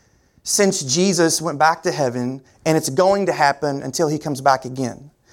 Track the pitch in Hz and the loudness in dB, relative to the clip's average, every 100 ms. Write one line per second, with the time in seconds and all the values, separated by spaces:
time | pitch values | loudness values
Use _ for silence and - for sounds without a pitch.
0 | _ _ _ _ - - 196 190 135 160 | _ _ _ _ -6 2 2 2 -2 0
1 | 196 175 165 151 160 143 156 165 180 143 | 2 4 2 2 -4 0 0 2 -4 -2
2 | 131 123 123 135 _ _ 160 160 147 135 | -2 -2 -6 -6 _ _ 0 0 0 2
3 | 185 196 185 147 143 139 147 139 135 127 | 2 2 0 2 2 2 -2 -4 -6 -2
4 | 156 151 156 135 139 131 127 131 123 - | -2 -2 -4 -2 0 0 -2 -6 -6 -6
5 | 139 _ _ | -18 _ _